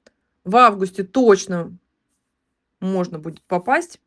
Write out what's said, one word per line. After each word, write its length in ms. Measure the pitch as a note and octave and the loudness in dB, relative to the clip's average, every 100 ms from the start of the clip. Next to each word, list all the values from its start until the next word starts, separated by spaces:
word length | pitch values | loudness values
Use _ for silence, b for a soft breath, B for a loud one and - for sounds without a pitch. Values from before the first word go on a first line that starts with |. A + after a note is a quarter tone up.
| _ _ _ _ | _ _ _ _
В 140 | F#3 A#3 | 0 4
августе 460 | A#3+ G3+ F#3 G3+ | 4 4 -4 -6
точно 720 | F#3 C4 A#3 G3 - F3 E3 F3+ _ _ _ _ _ _ _ _ _ - | -4 0 4 4 0 -8 -10 -16 _ _ _ _ _ _ _ _ _ -10
можно 360 | F#3+ F#3+ F3 D#3+ | -4 -4 -4 -8
будет 220 | E3 D3+ | -14 -14
попасть, 580 | - F3+ G3 D4+ E4+ - | -6 -6 -2 -2 -4 -14